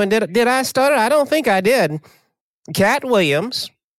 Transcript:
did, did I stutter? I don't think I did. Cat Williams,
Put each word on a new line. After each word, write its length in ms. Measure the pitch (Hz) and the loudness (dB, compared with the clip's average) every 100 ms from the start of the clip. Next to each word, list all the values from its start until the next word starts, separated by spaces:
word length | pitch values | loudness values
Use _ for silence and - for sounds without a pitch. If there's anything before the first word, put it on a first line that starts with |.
| 202 | 0
did, 220 | 220 180 | 0 0
did 140 | 202 240 | 0 0
I 140 | 262 | 0
stutter? 320 | 254 - 277 277 | -2 0 2 2
I 140 | 220 | 2
don't 180 | 294 277 | 2 0
think 180 | 311 240 | 0 0
I 140 | 190 | 0
did. 380 | 190 254 165 151 - _ _ _ _ _ - 160 | 2 2 0 -4 -12 _ _ _ _ _ -10 -2
Cat 280 | 196 285 | 0 0
Williams, 680 | 262 214 165 143 220 - - _ _ | 0 0 2 0 -2 -8 -12 _ _